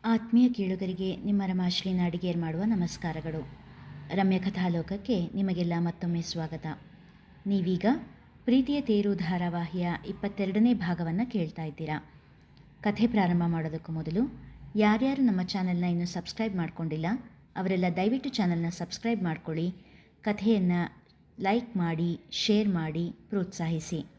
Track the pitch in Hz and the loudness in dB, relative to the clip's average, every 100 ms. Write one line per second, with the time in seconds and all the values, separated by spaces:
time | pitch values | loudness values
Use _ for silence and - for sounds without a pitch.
0 | 226 226 226 233 247 240 190 185 190 180 | 2 0 4 6 6 4 -2 0 -2 -2
1 | 190 - 208 202 190 185 180 180 190 185 | -2 -2 0 2 2 2 2 0 0 2
2 | 175 170 180 170 160 160 214 208 170 - | 2 0 -2 -2 -2 -2 0 0 0 -4
3 | 170 156 160 156 131 - - - - - | -6 -4 -6 -6 -8 -16 -20 -20 -18 -16
4 | - 185 190 185 185 180 180 170 160 202 | -4 0 2 4 0 0 0 0 -2 -6
5 | 202 208 170 196 196 175 175 170 170 170 | 0 0 0 0 0 0 0 0 -2 -2
6 | 175 170 160 170 156 160 160 151 - - | -2 -2 -2 -6 -6 -6 -8 -10 -14 -20
7 | - - - - 196 202 175 180 208 311 | -20 -20 -20 -10 0 2 2 2 2 2
8 | - - - - - 254 262 285 285 208 | -4 -20 -20 -6 2 4 4 -2 2 2
9 | 202 196 170 180 175 170 165 180 175 165 | 2 0 0 0 -2 -2 -4 -2 -2 -2
10 | - 202 202 202 196 196 240 233 180 170 | -6 -6 -6 -2 0 4 4 4 0 -2
11 | 165 170 247 208 160 - 160 151 156 151 | -2 -2 -2 -2 -4 -4 -10 -6 -6 -6
12 | - - - - - - - - 208 208 | -8 -20 -20 -20 -20 -20 -20 -2 -2 2
13 | 233 220 180 175 170 165 160 160 - 160 | 2 4 4 4 4 0 -2 -6 -6 -6
14 | 156 175 269 - - - - 208 214 214 | -2 0 0 -4 -16 -18 -4 4 4 6
15 | 269 277 247 185 180 196 180 175 180 175 | 2 4 4 4 0 -2 0 0 2 0
16 | 175 180 175 - 220 190 165 - 165 156 | -2 -4 -8 -4 -2 -2 -4 -4 -4 -2
17 | 160 - - - - - 185 185 180 170 | -2 -2 -6 -20 -14 -6 -2 2 2 2
18 | 196 262 269 233 180 170 170 175 175 - | 0 0 -2 0 0 2 -2 -4 -8 -4
19 | 233 220 175 160 - 160 175 - - - | -2 0 -2 -4 -6 -4 -4 -6 -20 -20
20 | - _ 214 208 202 214 180 175 170 - | -20 _ -4 0 2 4 4 2 0 -6
21 | _ _ _ - 196 226 240 190 170 160 | _ _ _ -4 0 0 0 -2 0 0
22 | 170 170 - - - 214 208 175 160 160 | -2 -2 -8 -4 2 2 2 0 -2 -4
23 | 170 - - 202 185 - 165 160 160 160 | -6 -8 -6 -4 -4 -4 -2 -2 -2 -6
24 | - | -6